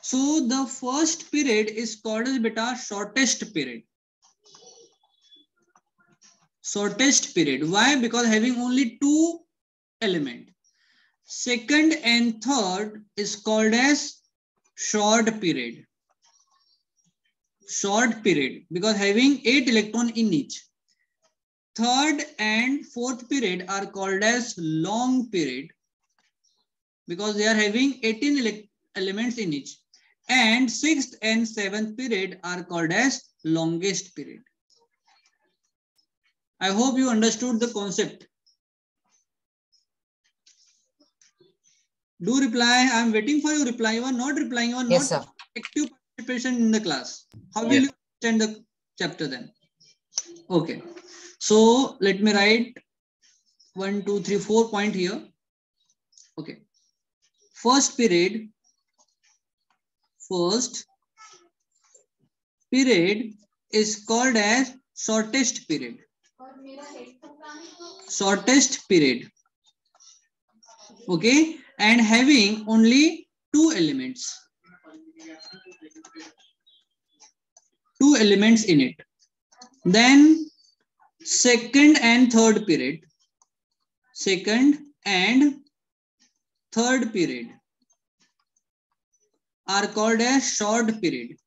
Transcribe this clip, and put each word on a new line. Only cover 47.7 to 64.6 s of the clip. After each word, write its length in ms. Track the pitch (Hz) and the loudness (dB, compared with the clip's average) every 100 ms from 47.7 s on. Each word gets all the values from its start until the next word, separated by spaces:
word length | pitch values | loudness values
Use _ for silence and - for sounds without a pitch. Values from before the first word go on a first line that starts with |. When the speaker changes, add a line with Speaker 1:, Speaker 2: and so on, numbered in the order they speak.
Speaker 3:
Yes. 160 | 269 269 - _ _ | 2 2 -2 _ _
Speaker 1:
you 60 | 233 | -2
understand 100 | 220 | 0
the 220 | 214 - _ _ _ - | 0 -4 _ _ _ -8
chapter 280 | 180 - 151 | -8 -6 -10
then? 240 | 127 - _ _ _ _ _ _ - - - _ | -10 -14 _ _ _ _ _ _ -12 -12 -20 _
Okay. 340 | 175 160 - - - - - - - | -2 -2 -10 -14 -20 -20 -20 -20 -10
So 580 | - 214 226 247 269 - | 2 6 6 6 2 -2
let 220 | 190 190 | -2 0
me 100 | 214 | 0
write 460 | 202 202 226 240 - _ _ _ _ _ _ _ _ _ | 2 2 2 0 -10 _ _ _ _ _ _ _ _ _
one, 300 | 180 196 202 | -8 -6 -4
two, 180 | 196 202 | -4 -6
three, 160 | 180 202 | -2 -4
four 320 | - 220 226 | 0 2 2
point 240 | 208 208 | 0 -4
here. 340 | 185 180 220 - _ _ _ _ _ _ _ _ _ _ - | -2 -4 -6 -12 _ _ _ _ _ _ _ _ _ _ -18
Okay. 220 | - - _ _ _ _ _ _ _ _ _ - | -18 -18 _ _ _ _ _ _ _ _ _ -6
First 420 | 226 269 269 - | 0 2 2 0
period. 520 | 233 175 180 220 220 _ _ _ _ _ _ _ _ _ _ _ _ _ _ _ _ _ - | 2 2 0 -4 -12 _ _ _ _ _ _ _ _ _ _ _ _ _ _ _ _ _ -8
First 560 | 185 175 214 254 - - _ _ _ - - 349 _ _ _ _ _ _ _ _ _ _ _ _ | -2 0 0 -4 -10 -18 _ _ _ -20 -20 _ _ _ _ _ _ _ _ _ _ _ _ _
period 600 | 254 262 202 170 208 233 - _ _ _ | 0 2 4 2 -2 -6 -14 _ _ _
is 340 | 214 214 - - | -2 -2 -4 -4
called 320 | 226 254 226 | 0 0 0
as 360 | 208 233 | 0 0